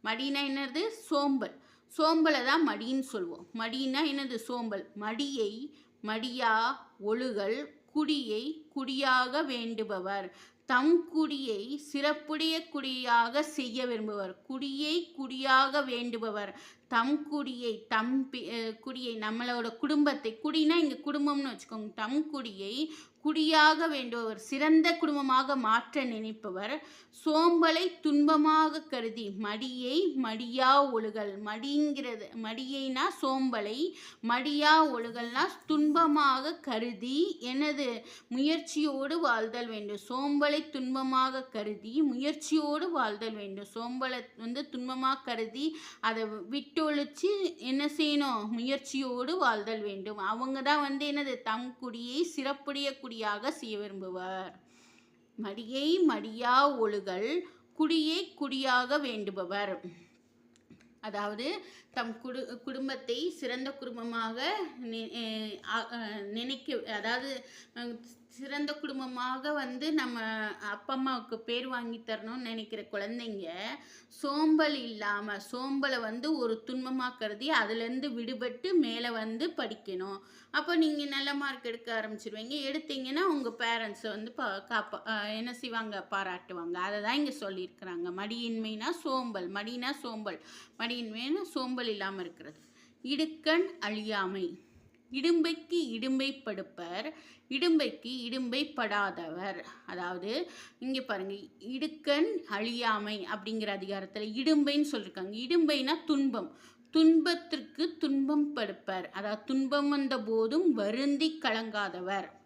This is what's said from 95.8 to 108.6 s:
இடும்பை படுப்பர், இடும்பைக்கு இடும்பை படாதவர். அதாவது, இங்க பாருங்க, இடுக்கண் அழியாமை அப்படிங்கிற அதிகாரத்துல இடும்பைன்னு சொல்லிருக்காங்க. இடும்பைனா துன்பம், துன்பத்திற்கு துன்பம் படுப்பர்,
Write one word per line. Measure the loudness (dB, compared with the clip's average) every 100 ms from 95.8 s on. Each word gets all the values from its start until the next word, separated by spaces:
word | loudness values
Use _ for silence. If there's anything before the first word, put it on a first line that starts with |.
| 0
இடும்பை | -2 0 0 0 -4
படுப்பர், | -8 -6 -8 -10 -8 -6 -8 -10 -20 -20 _
இடும்பைக்கு | 0 6 6 4 -2 -10 -8
இடும்பை | -4 -4 -2 -2 -2 -2
படாதவர். | 0 2 0 -2 -8 -6 -6 -6 -12 -18 -12
அதாவது, | -8 -6 -6 -4 -4 -4 -10 -20 _
இங்க | -4 -4
பாருங்க, | -4 -4 -4 -8 -12 _
இடுக்கண் | -10 -4 -4 -4 0 2 2 0 -4
அழியாமை | -4 -2 0 0 0 -2 -6 -6
அப்படிங்கிற | -8 -4 -4 -2
அதிகாரத்துல | -4 -4 -6 -6 -8 -6
இடும்பைன்னு | 0 4 6 6 2 2
சொல்லிருக்காங்க. | -2 -6 -8 -8
இடும்பைனா | -6 2 4 6 4 2 0
துன்பம், | 2 2 2 0 -6 -12 -20 _ _
துன்பத்திற்கு | 8 8 8 6 0 -2 -6 -6 -2 -2 0
துன்பம் | 0 2 4 4 2
படுப்பர், | 0